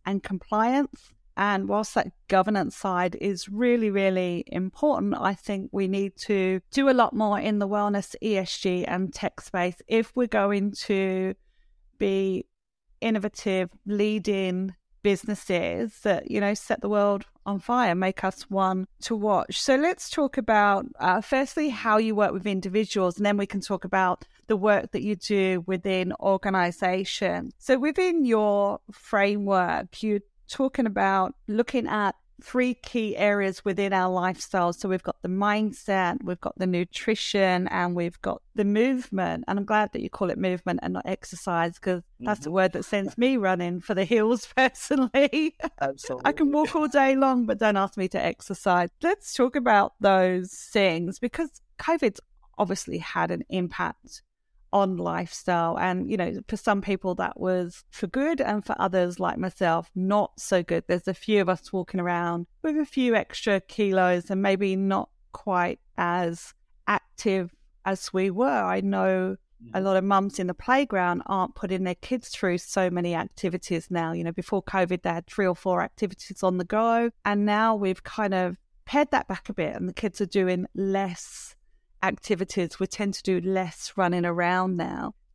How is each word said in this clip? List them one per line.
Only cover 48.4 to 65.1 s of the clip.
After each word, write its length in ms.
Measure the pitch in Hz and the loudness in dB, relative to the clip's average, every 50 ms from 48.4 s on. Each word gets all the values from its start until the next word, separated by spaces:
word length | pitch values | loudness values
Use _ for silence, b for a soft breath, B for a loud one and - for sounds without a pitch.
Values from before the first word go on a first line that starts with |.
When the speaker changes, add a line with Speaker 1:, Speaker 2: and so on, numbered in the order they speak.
| - - 196 - - 196 180 180 175 175 _ _ | -8 -10 -8 -2 2 2 4 4 2 0 _ _
Speaker 1:
Let's 320 | - 339 403 - - - - | 0 0 0 0 -4 -6 0
talk 220 | - 240 254 - | 0 2 2 2
about 380 | 285 240 233 220 202 202 - - - | 0 2 4 6 6 4 2 0 2
those 500 | 214 196 190 190 185 185 185 185 185 190 | 4 4 6 6 4 4 2 0 -4 -6
things, 680 | - - - - - 214 196 185 165 165 175 175 190 - | -10 -16 -10 -2 0 2 2 2 2 0 -2 -4 -6 -4
because 420 | 240 240 - - 330 - - - _ _ _ - | -6 -6 -4 -4 -6 -6 -8 -14 _ _ _ -8
covid's 420 | - - 330 320 285 214 - - - _ _ _ _ _ _ - | -2 0 0 2 2 0 -2 -2 -16 _ _ _ _ _ _ -4
obviously 400 | 208 175 190 - - - - 170 | -2 -2 -2 -6 -6 -6 -8 -8
had 340 | 165 - - 170 165 165 | -6 -6 -2 -2 -2 -2
an 120 | 180 165 - - | -2 -6 -6 -4
impact 720 | - 190 180 175 - - 175 165 - _ _ - - - _ _ _ _ _ _ _ _ _ _ - | -4 -4 -4 -4 -4 -4 -6 -6 -6 _ _ -20 -20 -20 _ _ _ _ _ _ _ _ _ _ 2
on 240 | 202 196 190 185 170 | 2 2 2 0 -2
lifestyle. 800 | 175 170 165 170 175 165 - - - - 175 170 170 165 170 - | -2 -4 -4 -4 -6 -8 -10 -8 -4 -2 0 0 2 0 0 0
And, 320 | 175 185 180 180 - - | 0 0 0 -2 -2 -2
you 60 | - 180 | -2 -2
know, 240 | 175 - - - - - | -2 -2 -4 -8 -8 -8
for 80 | 220 202 | -8 -4
some 240 | - 226 202 196 | 0 0 0 0
people 340 | - 208 196 185 - 185 180 | 0 -2 -4 -2 -2 -4 -2
that 240 | - 180 - - - | -2 -4 -4 -4 -4
was 460 | 175 185 185 180 180 175 - - - _ | -2 0 0 0 -2 -4 -8 -14 -20 _
for 160 | - - 214 175 | -12 -8 -6 -4
good, 340 | - 262 277 320 330 262 | -2 0 0 0 0 0
and 240 | 269 - 208 208 - | 0 -2 -2 -2 -2
for 100 | - - - | -4 -2 0
others 420 | 190 190 180 185 180 180 175 - | 0 2 2 2 2 2 0 -2
like 180 | 180 175 - - | -2 -2 -2 -2
myself, 520 | 180 160 - - 190 170 165 170 165 - - | -4 -6 -2 0 0 2 2 0 -2 -4 -6
not 420 | 185 185 190 202 208 196 - - - | -2 0 2 2 2 2 0 -4 -10
so 260 | - - 196 180 170 | -4 0 2 2 2
good. 200 | - 170 165 - - | 2 -2 -2 0 0
There's 200 | 180 175 - 196 | -2 -2 0 -4
a 60 | 180 | -6
few 260 | - - - 214 202 | -4 -2 2 2 4
of 80 | 190 180 | 4 2
us 240 | 185 170 - - | 0 -2 -4 -6
walking 300 | - 185 175 - - 185 | -6 -6 -4 -4 -4 -2
around 460 | 175 175 175 175 175 170 170 170 175 - _ _ - | 0 0 0 0 0 -2 -2 -4 -6 -8 _ _ -4
with 140 | 320 294 311 | -2 0 0
a 80 | 294 | -2
few 300 | - - 269 254 247 226 | -2 0 0 2 4 4
extra 460 | 208 - - - - - 220 202 190 | 2 0 -2 -6 -6 -2 0 0 0
kilos 680 | - - - - 208 196 190 185 185 180 180 180 175 - | 0 -4 -2 0 0 2 4 4 4 4 4 2 0 -2
and 120 | 196 190 | -2 0
maybe 340 | 196 202 196 185 202 196 190 | 2 2 2 2 2 0 0
not 340 | 190 196 190 190 196 - - | 0 0 0 0 0 -2 -6